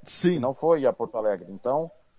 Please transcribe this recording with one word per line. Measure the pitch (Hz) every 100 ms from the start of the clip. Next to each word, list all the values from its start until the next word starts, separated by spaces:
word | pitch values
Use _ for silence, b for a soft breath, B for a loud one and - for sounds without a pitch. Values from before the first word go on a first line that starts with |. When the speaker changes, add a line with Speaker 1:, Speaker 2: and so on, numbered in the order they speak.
Speaker 1:
Sim. | - - 180
Speaker 2:
E | 170
não | 127
foi | 135 160 160
a | 127
Porto | - 113 113
Alegre. | 107 98 87
Então, | 98 120 143 165 - _